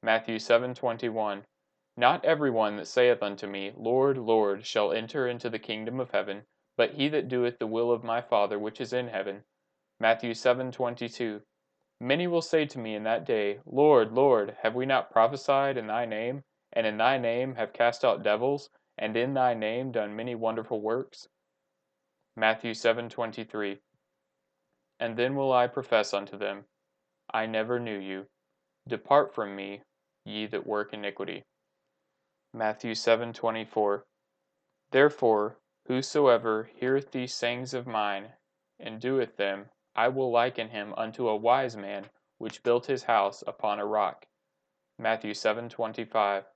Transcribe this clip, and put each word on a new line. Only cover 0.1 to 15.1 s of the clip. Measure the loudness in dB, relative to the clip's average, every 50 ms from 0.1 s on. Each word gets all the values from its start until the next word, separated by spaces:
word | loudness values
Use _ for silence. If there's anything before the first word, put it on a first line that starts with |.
| 2 2 2 -2 -4 -4
seven | 2 4 4 4 4 2 -6
twenty-one, | -2 -2 -4 -2 -2 -4 -4 -2 -2 -2 -4 -4 -6 -10 _ _ _ _ _ _ _ _ _ _
"Not | 4 4 4 4 4 4
every | 2 2 4 2 0
one | 2 2 2 0 0 -4
that | -8 -2
saith | 2 4 6 6 4 4
unto | 0 -6 -6 -6 -8
me, | -8 -8 -8 -8 -10 -10
Lord, | -6 -2 0 2 4 4 4 2 0
Lord, | 2 2 4 4 4 2 0 -2 -6
shall | -4 0 2 2 2
enter | 2 0 -2 -4 -4 -4 -2 -2
into | -4 -4 -6 -6
the | -6 -6
kingdom | -6 -6 -8 -6 -6 -6 -6 -6
of | -6 -2
heaven, | -2 -4 -2 -2 -8 -12 -12 _ _ _ _ _ _ 0
but | 0 0 2
he | -2 -2 0
that | 0 -2 -2 -2
doeth | -2 0 0 0 -2 _
the | -6 -4
will | -2 0 2 2
of | 0 0 0
my | -4 -4 -4
Father | -2 0 2 2 2 2 0 -4
which | -4 -6 -6 -8
is | -8 -4 -4
in | -4 -4 -4
heaven." | -6 -6 -6 -6 -8 -10 -14 _ _ _ _ _ _ _ _ _ _ _
Matthew | 4 4 4 4 2 -6 -6
seven | 0 2 2 2 2 0 -8
twenty-two, | -4 -4 -4 -4 -4 -6 -8 -10 -6 -6 -6 -4 -4 -8 -12 _ _ _ _ _ _ _ _ _ _ _
"Many | 0 0 0 2 2
will | 0 0 -2
say | -2 2 2 2 2
to | 0 -4 -10
me | -8 -6 -6
in | -4 -2
that | -2 -2 -2 0
day, | 0 0 0 2 0 -2 -4 -10
Lord, | -6 2 4 6 8 8 8 6 4 4
Lord, | 4 6 6 6 4 2 -2 -6 -2
have | -2 -2 -2
we | 0 0 2
not | 2 0 0 2